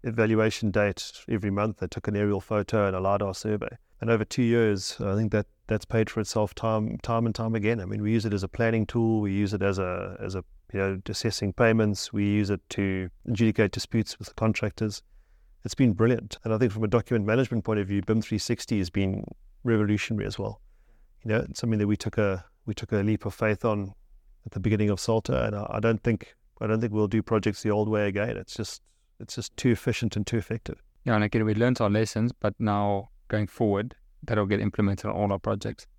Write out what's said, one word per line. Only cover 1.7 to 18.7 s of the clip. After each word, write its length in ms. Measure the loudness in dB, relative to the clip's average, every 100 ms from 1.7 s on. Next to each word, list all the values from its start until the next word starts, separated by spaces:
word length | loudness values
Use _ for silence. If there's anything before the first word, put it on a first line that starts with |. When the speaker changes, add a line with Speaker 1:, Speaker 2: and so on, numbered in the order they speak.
| -2
Speaker 1:
they 80 | -8
took 200 | -6 -4
an 80 | 0
aerial 240 | 0 0
photo 460 | 0 -2 0 2 2
and 100 | 0
a 40 |
lidar 340 | 0 0 -2
survey. 420 | -4 -4 -4 -4 -10 _ _
And 100 | 0
over 140 | 2
two 180 | 2 0
years, 540 | 2 4 4 2 -4 -6
I 160 | -2 0
think 160 | 2
that 140 | 0 -2 _ -4
that's 180 | -4
paid 260 | 0 0 0
for 100 | -2
itself 340 | -2 -2 -2
time, 440 | -2 -2 0 -2 -4
time 240 | -2 0 0
and 80 |
time 200 | -2 -2
again. 260 | 0 0 0
I 40 | -4
mean, 160 | -4
we 100 | 0
use 140 | 2 2
it 80 |
as 80 | -2
a 60 | -4
planning 380 | 0 2 2 0
tool. 340 | 0 2 2
We 120 | 2
use 220 | 0 0
it 80 | 2
as 160 | 0 0
a, 380 | -2 -4 -6 -8
as 140 | -8
a, 100 | -8 -10 -20 -8
you 80 | -2
know, 200 | 0 -2 -6
assessing 440 | -4 -4 -2 -4
payments. 600 | 4 4 6 2 0 -4
We 120 | -2
use 260 | 2 2 2
it 100 | -2 _
to 380 | -4 -2 -2 -6 -10 -6
adjudicate 440 | 2 2 4 2
disputes 460 | 0 -2 -2 -2 -8
with 160 | -14 -2
contractors. 680 | 0 0 -4 -2 -4 -4 _ -20 _ _ -20 -14
It's 100 | -12
been 180 | 2 4
brilliant. 460 | 6 2 2 -4 -10
And 80 | -2
I 60 | 2
think 140 | 2
from 120 | 0
a 40 | 2
document 360 | 2 2 0
management 400 | 2 2 2 -2
point 160 | 0 -2
of 80 | 0
view, 140 | -2
bim 180 | 2 0
three 180 | 0 -4
sixty 400 | -2 -4 -2